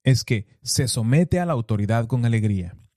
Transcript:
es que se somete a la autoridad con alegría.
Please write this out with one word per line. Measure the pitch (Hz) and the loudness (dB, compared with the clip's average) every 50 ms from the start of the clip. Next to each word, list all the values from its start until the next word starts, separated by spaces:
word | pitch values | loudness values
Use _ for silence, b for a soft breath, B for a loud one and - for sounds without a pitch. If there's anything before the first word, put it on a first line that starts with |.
| - | 2
es | 131 127 - - | 2 2 2 2
que | - 120 101 b b b b | -2 -2 -4 b b b b
se | - - - - 139 | -8 -4 -2 -2 -2
somete | 113 - 127 110 113 131 160 175 - 185 180 | -2 -2 -2 0 2 2 2 2 2 0 -2
a | 175 | 0
la | 170 151 | -2 -2
autoridad | 120 113 - 110 101 104 101 113 117 113 | -4 -2 -2 -2 -2 0 0 0 -2 0
con | 117 131 123 120 | -2 -2 -2 0
alegría. | 117 113 110 107 107 101 95 87 87 - - - _ _ | 0 0 0 0 0 -2 -2 -4 -8 -12 -18 -20 _ _